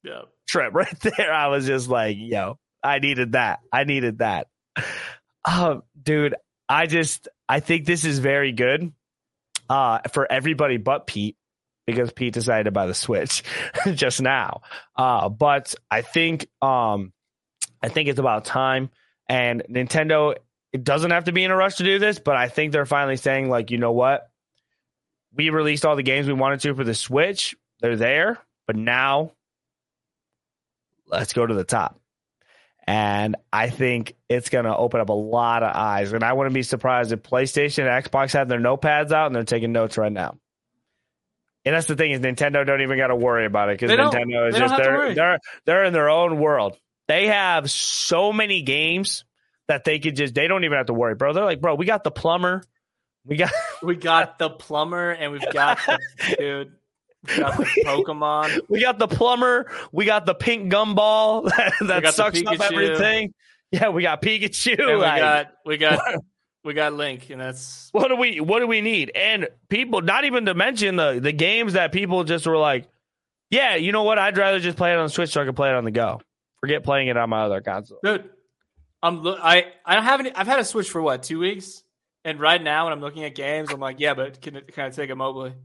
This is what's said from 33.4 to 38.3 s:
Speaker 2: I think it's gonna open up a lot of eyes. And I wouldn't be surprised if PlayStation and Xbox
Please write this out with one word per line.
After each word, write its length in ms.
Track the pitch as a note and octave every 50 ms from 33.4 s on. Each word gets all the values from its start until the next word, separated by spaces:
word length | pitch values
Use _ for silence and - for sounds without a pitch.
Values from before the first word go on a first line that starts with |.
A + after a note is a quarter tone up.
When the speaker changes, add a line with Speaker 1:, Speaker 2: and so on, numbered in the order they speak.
| _ _
Speaker 2:
I 160 | - G#2+ A2+ B2
think 460 | A#2+ - C3 B2+ B2 A#2 A2 - - _ _ _
it's 200 | B2 B2 A#2+ -
gonna 280 | - B2+ A#2 A2 G#2+
open 240 | - A#2+ A#2 - A#2+
up 80 | G#2+ G2
a 40 | G#2+
lot 500 | G#2 G#2+ G#2+ A#2 A#2+ A#2+ A#2 A#2 A#2 A#2
of 80 | G#2+ -
eyes. 380 | - G#2+ G#2+ G2+ G2+ G2+ G2+
And 100 | A2 A2+
I 100 | A2+ A#2 B2+
wouldn't 200 | C3+ C#3 C3+ C3
be 80 | C3
surprised 480 | B2 - - A2+ - C3 B2+ B2 A#2+ G#2+
if 120 | A2+ A2+
PlayStation 580 | _ - B2+ B2+ C3+ C3 - D3 C#3+ D3 C#3+ - C#3 B2+
and 140 | B2 B2+ C3
Xbox 280 | - - C3+ C3+ C3+